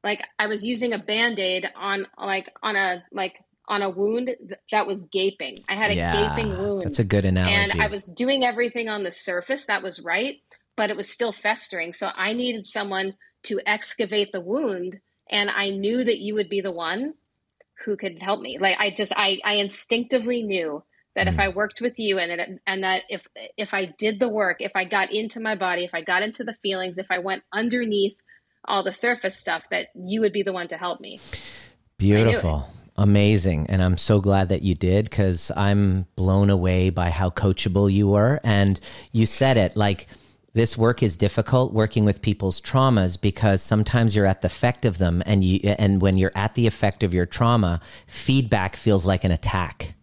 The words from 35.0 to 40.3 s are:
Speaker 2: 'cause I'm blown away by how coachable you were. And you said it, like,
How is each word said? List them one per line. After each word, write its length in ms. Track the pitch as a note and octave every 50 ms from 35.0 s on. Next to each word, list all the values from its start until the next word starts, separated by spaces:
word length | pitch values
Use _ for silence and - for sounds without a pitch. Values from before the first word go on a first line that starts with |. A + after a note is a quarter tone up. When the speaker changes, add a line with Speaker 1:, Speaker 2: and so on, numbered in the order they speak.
| G#2+ G#2+
Speaker 2:
'cause 420 | - - G2+ F#2+ F2+ E2+ - - -
I'm 500 | - G2+ G2+ G2+ G2+ G2+ G2 F#2 F#2+ F2+ _ _
blown 340 | - F#2 F#2+ F#2+ G2 G2+ G2+
away 400 | G2+ F#2 F2 F#2 F2+ F#2 F#2 F#2+
by 200 | F2 F#2 F2 F2
how 200 | E2+ F2 G2 F2+
coachable 600 | - - - G2 F#2 - - G#2+ F2+ G2+ G2+ G2
you 180 | F#2+ G2+ G#2 G2
were. 320 | G2+ G2+ G#2 B2 C#3+ D3+
And 360 | - A2+ G#2+ G2+ G2 G2 F#2+ - - - - - - _
you 120 | - A2+ A2+
said 320 | A2 - - C3+ C3+ C3
it, 200 | A#2 G2 F2 -
like, 320 | G#2+ G#2 G2+ G2 - - - - - _ _